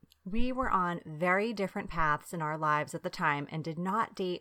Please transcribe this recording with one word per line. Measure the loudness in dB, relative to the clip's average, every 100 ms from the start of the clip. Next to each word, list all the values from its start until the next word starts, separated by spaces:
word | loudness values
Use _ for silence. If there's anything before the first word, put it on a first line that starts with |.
| -20 _
We | -2 2 2
were | 2 2
on | 2 2 -2
very | -8 -2 2 2 2
different | 0 -4 -4 -4
paths | 2 2 2 -2
in | -4
our | -2 0
lives | 2 2 0
at | -4
the | -6
time | 0 0 0 -2
and | -6
did | -6 -4
not | -2 0 0
date | -2 -4 -4